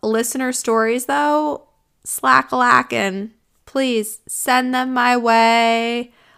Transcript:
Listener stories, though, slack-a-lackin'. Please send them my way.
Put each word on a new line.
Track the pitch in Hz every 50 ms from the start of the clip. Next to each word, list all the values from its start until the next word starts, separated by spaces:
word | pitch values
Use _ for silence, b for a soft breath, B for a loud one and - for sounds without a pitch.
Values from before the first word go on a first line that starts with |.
Listener | - 220 220 220 240 - - 262 262 254
stories, | 254 - - - 226 226 220 220 233 247 247
though, | - 277 285 294 294 294 302 302 302 285 - _ _ _ _ _ _ _ _ _
slack-a-lackin'. | - - - - 262 254 262 262 - - 254 247 240 240 247 247 - 233 226 202 196 190 196 202 220 220 _ _ _ _ _ _
Please | - _ 269 269 254 240 220 214 214 - - _
send | - - - - - 247 254 254 254
them | 254 254 254 262 254
my | 254 240 247 247
way. | 247 233 233 226 226 226 226 226 233 233 226 226 226 226 233 240 240 233 240 b b b b b